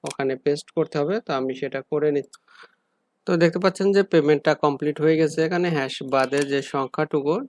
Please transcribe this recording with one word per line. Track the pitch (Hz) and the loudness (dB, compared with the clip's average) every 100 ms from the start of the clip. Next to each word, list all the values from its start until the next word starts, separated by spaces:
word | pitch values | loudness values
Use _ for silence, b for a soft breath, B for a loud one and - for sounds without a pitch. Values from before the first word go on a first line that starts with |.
ওখানে | 147 - 135 131 | -10 -4 -4 -2
পেস্ট | 147 147 - | -2 -2 -4
করতে | - 151 151 | -4 -2 -2
হবে। | 147 208 - | -2 -2 -4
তো | |
আমি | 139 131 131 | -4 -4 -4
সেটা | 139 135 | -6 -8
করে | - 151 151 | -4 0 2
নিচ্ছি। | 143 135 - B B B B _ _ _ _ - | 0 -4 -14 B B B B _ _ _ _ -2
তো | 180 | 2
দেখতে | 170 180 | 2 2
পাচ্ছেন | 190 180 196 | 0 2 2
যে | 202 | 2
পেমেন্টটা | 196 170 143 147 156 | 4 4 4 2 2
কমপ্লিট | 151 151 139 147 147 | 2 0 0 -4 0
হয়ে | 156 160 | 2 2
গেছে। | 160 156 160 | 2 0 -2
এখানে | 175 180 | 0 0
হ্যাশ | 156 131 - | 0 -4 -6
বাদে | 135 135 131 139 | -2 0 0 0
যে | 139 139 | 0 -2
সংখ্যাটুকু, | 135 147 131 - 156 151 143 180 | -4 -4 -4 -4 -2 -2 0 -2